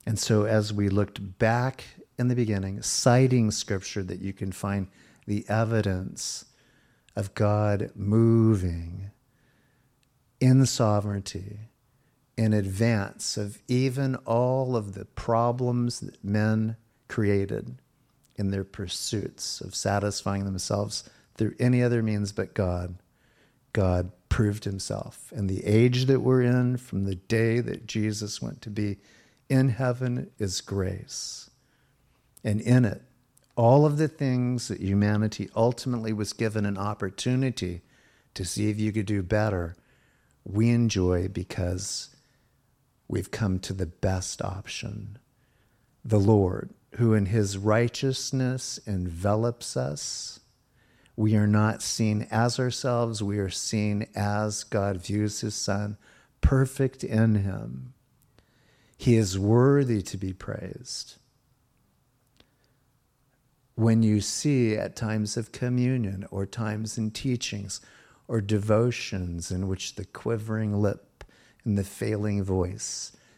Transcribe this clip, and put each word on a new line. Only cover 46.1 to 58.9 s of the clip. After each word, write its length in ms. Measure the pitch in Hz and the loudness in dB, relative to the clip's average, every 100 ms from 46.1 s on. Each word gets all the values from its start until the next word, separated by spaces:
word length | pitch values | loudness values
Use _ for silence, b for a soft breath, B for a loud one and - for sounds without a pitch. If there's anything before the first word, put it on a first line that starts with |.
| 107 | 4
Lord, 500 | 101 107 92 - - - _ - | 6 6 4 0 -8 -14 _ 0
who 180 | 117 | 2
in 120 | 110 95 | 4 2
his 320 | 113 98 98 | 0 0 0
righteousness 1200 | 104 110 120 - 135 131 - 131 127 131 - - - | 2 4 2 0 -4 -4 -4 -2 -2 -4 -8 -10 -6
envelops 920 | 95 90 85 101 107 117 117 - 127 | -4 -4 -2 0 2 0 -4 -6 -4
us. 640 | 131 147 - - - - _ _ b b b b b b | -4 -6 -10 -10 -12 -16 _ _ b b b b b b
We 200 | 107 107 | 4 4
are 100 | 104 | 6
not 360 | 107 107 - | 4 4 0
seen 460 | - - 110 107 - | -4 0 0 0 0
as 280 | 110 120 123 | 0 0 0
ourselves. 640 | 127 - 131 120 117 107 | -2 -2 -2 0 0 -2
We 160 | 101 104 | -2 -2
are 120 | 95 | -2
seen 560 | - - 110 104 104 107 | -4 -4 -2 0 -2 -4
as 480 | - 101 104 107 101 | -4 -2 0 -2 -6
God 360 | - 110 101 92 | -4 -2 0 -2
views 380 | 90 104 104 - | -4 -2 -2 -2
his 140 | 110 | -6
Son, 420 | - - 98 104 104 b b b b | -6 -4 -2 -4 -8 b b b b
perfect 640 | - 135 131 - 131 - | 4 4 2 0 -2 -4
in 340 | - 110 113 104 | -2 2 4 4
him. 580 | 98 104 113 131 127 - _ _ _ b b b b b b | 0 -4 -10 -12 -14 -20 _ _ _ b b b b b b